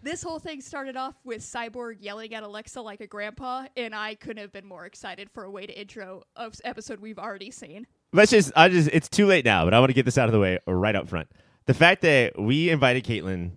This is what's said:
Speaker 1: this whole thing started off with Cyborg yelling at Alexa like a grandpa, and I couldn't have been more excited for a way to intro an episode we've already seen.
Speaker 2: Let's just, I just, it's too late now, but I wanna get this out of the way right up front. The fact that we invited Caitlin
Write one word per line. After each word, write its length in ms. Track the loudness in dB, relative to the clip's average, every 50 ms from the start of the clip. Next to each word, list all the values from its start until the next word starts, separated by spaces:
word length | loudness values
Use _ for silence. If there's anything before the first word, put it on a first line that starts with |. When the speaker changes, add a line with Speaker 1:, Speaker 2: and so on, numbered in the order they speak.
| _
Speaker 1:
this 200 | -10 -12 -10 -10
whole 160 | -12 -12 -12
thing 240 | -12 -14 -16 -16 -16
started 340 | -16 -14 -14 -12 -12 -12
off 200 | -12 -12 -12 -14 _ _
with 200 | -14 -14 -14 -14
Cyborg 540 | -14 -12 -12 -12 -12 -12 -14 -14 -14 -16 _
yelling 320 | -16 -16 -14 -14 -16 -14 -14
at 100 | -16 -16
Alexa 360 | -14 -16 -16 -18 -16 -18 -16
like 220 | -16 -16 -16 -18 -20
a 40 |
grandpa, 600 | -18 -14 -12 -12 -12 -12 -14 -12 -10 -10 -10 -12 -12 _
and 180 | -12 -12 -10 -10
I 200 | -10 -10 -10 -12
couldn't 240 | _ -14 -16 -14 -14
have 140 | -16 -18 _
been 120 | -20 -20
more 220 | -20 -20 -20 -20
excited 420 | -20 _ -18 -16 -16 -16 -16 -18 _
for 140 | _ -18 -18
a 60 | -16
way 160 | -16 -16 -16
to 120 | -16 -16 -18
intro 440 | -18 -18 -18 -18 -18 -16 -18 -20 _ _ _
an 140 | -16 -16 -16 -16 -14 -14
episode 360 | -12 -12 -12 -14 -16 -16 -16
we've 180 | -14 -18 -16 -14
already 320 | -14 -14 -14 -14 -16 -18
seen. 360 | -18 -20 -20 -20 -20 -20 -20 _ _ _ _ _ 4
Speaker 2:
Let's 160 | 6 6 8
just, 200 | 8 6 4 4 6
I 140 | 6 6 6
just, 180 | 6 4 2 4
it's 200 | 2 0 0 0
too 160 | 0 2 4
late 180 | 6 4 4 4
now, 220 | 2 2 4 4
but 80 | 6 6
I 60 | 6
wanna 120 | 6 6 4
get 140 | 2 0
this 100 | 2 2
out 120 | 2 2 2
of 20 | 4
the 80 | 2
way 180 | 2 2 0 -2 _
right 300 | -2 -2 0 0 0 0
up 120 | -2 -4 -6
front. 200 | -8 -8 -8 _ _ _ _ _ _ _ _
The 80 | -2 2
fact 260 | 6 6 4 4 4 4
that 380 | 4 4 6 4 2 -2 -4
we 300 | -2 0 0 0 2 0
invited 340 | 2 2 2 2 2 0 -2
Caitlin 460 | -4 -6 -6 -4 -6 -6 -6 -6 -8 -10